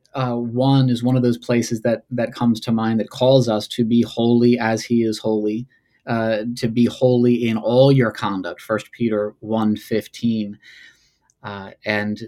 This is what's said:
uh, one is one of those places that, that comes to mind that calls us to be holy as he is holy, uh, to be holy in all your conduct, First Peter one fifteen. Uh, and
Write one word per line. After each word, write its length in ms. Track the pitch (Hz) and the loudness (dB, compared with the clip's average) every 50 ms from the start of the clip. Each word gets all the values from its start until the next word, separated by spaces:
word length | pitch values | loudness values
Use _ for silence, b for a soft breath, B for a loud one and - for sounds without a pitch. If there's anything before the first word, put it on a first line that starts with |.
| _ _ - | _ _ -6
uh, 220 | 139 127 123 120 | -4 -4 -2 -2
one 540 | 120 120 117 117 123 131 135 139 135 131 127 | -4 -4 -4 -2 0 2 4 4 4 4 2
is 140 | 120 113 120 | 0 0 0
one 120 | 120 127 | 0 2
of 80 | 127 123 | 2 2
those 140 | 120 117 | 2 0
places 460 | - - - 120 120 117 - 117 110 - | -2 -2 0 0 0 0 -2 -4 -2 -2
that, 200 | 120 113 - - - | -2 -2 -2 -4 -6
that 220 | 123 120 117 - - | -6 -4 -4 -4 -4
comes 260 | - 120 120 113 110 | 0 0 0 0 0
to 120 | - - | -2 -2
mind 280 | 113 110 113 113 113 110 | -2 0 0 0 0 -2
that 100 | 101 - | -2 -4
calls 380 | - - 123 127 135 131 117 | -2 0 4 6 6 6 4
us 180 | 120 107 104 - | 2 0 -2 -4
to 180 | - - - 120 | -4 -4 -2 0
be 160 | 110 117 117 | 2 2 2
holy 580 | 113 - - 117 117 117 120 117 120 120 120 120 | 0 0 -2 -2 2 2 4 4 4 4 2 2
as 240 | 113 113 113 110 - | 0 -2 -2 -2 -2
he 200 | - 120 117 113 | 0 0 0 0
is 160 | 110 107 - | 0 -2 -4
holy, 460 | - 110 110 107 104 107 107 117 123 - _ _ _ _ _ _ - | -2 -2 -2 0 -2 -2 -4 -6 -8 -12 _ _ _ _ _ _ -8
uh, 340 | 135 120 113 113 113 110 107 110 120 120 | -4 -4 -2 -2 -2 -2 -2 -4 -6 -6
to 100 | - 127 | -4 -4
be 180 | 113 110 120 120 | -2 2 2 2
holy 640 | 120 - - 131 127 127 123 120 123 120 113 120 | 2 2 2 2 2 4 4 4 4 2 2 0
in 100 | 117 110 | -2 -2
all 360 | 107 101 110 120 127 135 139 139 | -2 -2 2 4 6 6 6 6
your 180 | 131 120 110 | 4 2 0
conduct, 480 | - - 113 101 98 95 90 85 85 - | -2 -4 -4 -4 -4 -4 -6 -8 -10 -10
First 320 | - - 110 104 - - | -6 -4 -4 -4 -6 -8
Peter 440 | - - 120 113 107 104 104 104 - _ | -6 -4 -2 -2 0 -2 -2 -4 -8 _
one 380 | - 107 110 113 110 107 104 | -8 -4 -2 0 0 0 -2
fifteen. 800 | 104 - - 117 107 - - - - - 120 113 110 104 101 104 b b b b b b b b b b b b b b b _ _ - | -4 -4 -4 -4 -4 -4 -6 -8 -4 -2 -2 -2 -2 -4 -6 -10 b b b b b b b b b b b b b b b _ _ -14
Uh, 280 | 107 101 98 95 - - - - | -14 -12 -12 -14 -16 -18 -10 -6
and 380 | 104 107 104 104 104 107 107 113 | -4 -4 -2 -2 -4 -6 -8 -10